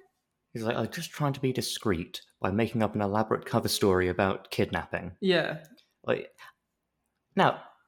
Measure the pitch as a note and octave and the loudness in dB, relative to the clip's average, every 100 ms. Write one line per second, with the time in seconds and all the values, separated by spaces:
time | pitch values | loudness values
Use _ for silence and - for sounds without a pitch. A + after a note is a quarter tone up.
0 | - _ _ _ _ A#2 A2 B2+ A2 - | -20 _ _ _ _ -6 -2 0 -2 -4
1 | E3 - D3 C3+ C3 B2+ - - A2 E2+ | -8 -2 -2 0 -2 -2 -4 -2 0 0
2 | - - - - F#2+ G2+ A2 A#2 G#2+ G#2+ | -2 -12 -18 -6 -2 0 0 2 0 0
3 | G2+ G#2 A2 A2 - A#2 G#2+ - G2+ F#2 | 0 0 0 -2 0 0 0 2 4 4
4 | F2+ F2+ F#2+ - - - G2+ F2 - F2 | 4 2 2 0 -4 -2 -2 -2 -4 -8
5 | F2+ - F#3+ E3+ - D#3 - - _ _ | -8 -2 0 2 0 -6 -12 -20 _ _
6 | - - - - - - _ _ _ _ | -4 -2 -4 -18 -20 -20 _ _ _ _
7 | _ _ _ G3 D#3 - - _ | _ _ _ 2 2 2 -6 _